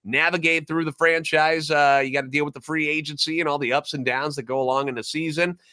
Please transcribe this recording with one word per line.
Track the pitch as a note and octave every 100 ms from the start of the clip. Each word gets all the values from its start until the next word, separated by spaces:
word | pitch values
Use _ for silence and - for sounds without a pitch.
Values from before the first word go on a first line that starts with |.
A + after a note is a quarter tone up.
navigate | G2 C3 E3 F3 E3 E3 D3+
through | D#3+ D#3+
the |
franchise. | C#3 E3 E3 D#3 D#3 D#3 E3 D3+
Uh, | D3+ C#3+ C#3 C3+
you |
gotta | C#3 C3+
deal | C#3+ D3
with |
the | C#3
free | C3+ D#3 D3+
agency | D#3 D3 D3 - D#3+
and | D#3+
all | C#3+
the | B2+
ups | C3+ D3 D3
and | B2+
downs | B2+ D3+ C#3+
that |
go | A#2+ C3
along | B2+ C3 C#3
in |
the | B2
season. | A2 D3+ E3 D3+ F3 F3 _